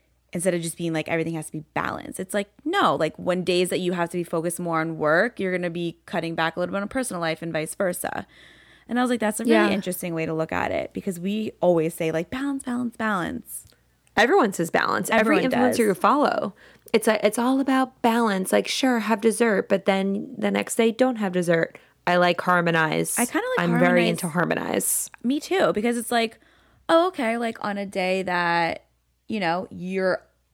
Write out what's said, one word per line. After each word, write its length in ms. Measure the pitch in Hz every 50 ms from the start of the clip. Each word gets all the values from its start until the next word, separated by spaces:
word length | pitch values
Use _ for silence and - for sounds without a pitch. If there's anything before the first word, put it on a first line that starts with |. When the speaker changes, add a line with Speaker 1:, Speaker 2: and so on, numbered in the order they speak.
| _ _ _ _ _ _ -
Speaker 1:
instead 220 | 175 165 185 170
of 60 | 175 165
just 140 | 165 -
being 160 | - 170 170 160
like, 160 | 156 156 -
"Everything 260 | 165 165 165 165 165
has 120 | 160 156
to 60 | - -
be 120 | 156 151 _ -
balanced." 440 | - - - - - - - - -
It's 160 | 185 - -
like, 140 | 208 202 - _ _ -
no, 320 | 302 359 403 339 196 147
like, 180 | 151 165 156 -
when 280 | - 180 175 180 185 175
days 240 | 185 180 175 185 175
that 100 | 190 151
you 140 | 185 175 185
have 160 | 180 170 170
to 60 | -
be 80 | 180 170
focused 340 | - - 165 160 175 170 -
more 220 | 175 170 165 160
on 180 | 160 165 160 156
work, 400 | 156 151 156 170 208 240 - -
you're 140 | 190 185 180
gonna 140 | 180 180 175
be 280 | 165 175 170 170 160 _ _
cutting 280 | - - 180 165 165 165
back 220 | 165 165 165 -
a 40 | -
little 120 | 180 175 190
bit 100 | 196 202
on 60 | 208
personal 320 | - 269 254 - 196 175
life 200 | 170 160 160 - 165
and 100 | 170 165
vice 220 | 160 156 165 -
versa. 520 | - 208 180 175 - - - - - 196 - _ - - - - - - - - _ _ -
And 100 | 233 247
I 40 | 247
was 80 | 247
like, 100 | 247 220
"That's 200 | 220 214 214 -
a 40 | 226
really 100 | 233 226
Speaker 2:
Yeah. 160 | 220 208 208
Speaker 1:
interesting 420 | 196 190 180 185 180 - - 180 165
way 140 | 160 160
to 80 | 160 160
look 180 | 160 160 160 -
at 180 | 87 - -
it," 220 | 90 71 - - -
because 260 | - - 202 185 170
we 340 | 170 196 202 220 214 220 - - -
always 320 | 180 180 165 156 165 165
say, 180 | - 170 160 160
like, 160 | 160 165 -
"Balance, 340 | - 254 277 285 277 269 -
balance, 320 | 262 240 240 247 233 -
balance." 680 | - 226 220 208 185 165 160 - - - - - - - - _ _ _ _ _ _ _ _ -
Speaker 2:
Everyone 360 | - - 247 359 403 302 202 185
says 180 | - 170 165
balance. 380 | - - - - 101 - 190 -
Every 300 | - 226 220 226 302 302
Speaker 1:
Everyone 120 | - 262 254
Speaker 2:
influencer 160 | 247 247 254
Speaker 1:
does. 100 | 240 -
Speaker 2:
you 160 | 233 214 185
follow, 600 | - - 208 247 294 277 - - - - 202 - _ - - - _ - - -
it's 160 | 226 - 233
a, 160 | 220 214 -
it's 120 | 214 208 -
all 220 | 233 247 269 269
about 420 | 277 269 269 262 262 240 - _ -
balance. 500 | 233 226 240 233 220 196 190 185 - -
Like, 160 | 208 190 -
sure, 300 | - - - 262 247 226
have 220 | 208 208 226 202 -
dessert, 460 | 226 208 208 233 233 208 190 - -
but 160 | 202 190 196
then 480 | - 196 196 196 196 196 208 226 269 254
the 140 | 226 214 208
next 240 | 196 202 208 - -
day, 160 | - 226 226
don't 260 | 220 - 254 262 254
have 160 | 220 214 190 180
dessert. 460 | 180 175 170 170 165 165 - - - _ _ _ _ -
I 100 | - 175
like 240 | 180 175 175 175 175 -
harmonize. 760 | - 180 175 175 175 170 165 160 156 156 165 165 165 - -
Speaker 1:
I 60 | 240
kinda 220 | 247 - 320 440 508 523
like 80 | 466 -
Speaker 2:
I'm 140 | 175 170 170
very 60 | 175 175 175 175 175
Speaker 1:
harmonize. 80 | 175
Speaker 2:
into 180 | 170 165 - 170
harmonize. 840 | 147 175 170 - - - 85 87 - 196 - - - - - - - - -
Speaker 1:
Me 180 | 233 269 302
too, 320 | - - 349 381 - 175 175
because 240 | 214 214 240 240
it's 140 | 240 226 - 247
like, 260 | 233 226 220 - - _ _ _ _ _ _ _ _ _ -
oh, 180 | 330 330 339 370
okay, 300 | 359 - 262 226 233 233
like, 260 | 240 226 226 - -
on 140 | 208 202 202
a 80 | 202
day 360 | 196 202 190 185 185 185 190 185
that, 600 | 185 180 175 175 170 170 170 170 160 - - _ _ _ _ _ _ _ _ _
you 140 | - 220 220
know, 260 | 190 165 165 180 190 -
you're 520 | - 180 175 185 190 190 190 185 180 - - _ _ _ _ _